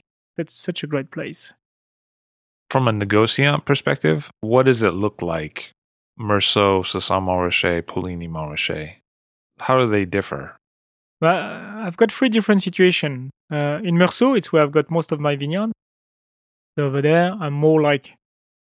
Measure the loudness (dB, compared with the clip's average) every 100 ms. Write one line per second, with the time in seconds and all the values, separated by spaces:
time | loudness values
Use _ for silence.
0 | _ _ _ -10 -10 -8 -8 -8 -6 -6
1 | -6 -10 -12 -12 -18 _ _ _ _ _
2 | _ _ _ _ _ _ -4 0 0 0
3 | 2 2 2 2 0 0 0 -2 -2 -2
4 | 0 -2 -4 _ 0 4 4 4 2 0
5 | -2 -4 -6 -6 -8 -12 -18 _ _ _
6 | _ -8 -2 0 2 2 4 2 0 -4
7 | -2 -2 0 0 0 0 0 -2 -4 -6
8 | -6 -8 -10 -10 -8 -6 -6 -6 -10 -16
9 | _ _ _ _ _ -8 0 2 4 2
10 | 0 -2 -4 -8 -12 -18 _ _ _ _
11 | _ -2 0 0 -4 -12 -14 -10 -6 0
12 | 0 2 2 2 2 2 0 2 2 2
13 | -4 -6 -12 -16 -8 -4 -4 -4 0 4
14 | 4 4 2 2 2 2 2 2 0 -2
15 | -2 -2 -2 -2 -4 -4 -4 -8 _ _
16 | _ _ _ _ _ _ _ -4 -2 0
17 | 2 4 2 -2 -6 0 4 4 4 2
18 | -2 _ _ _ _ _ _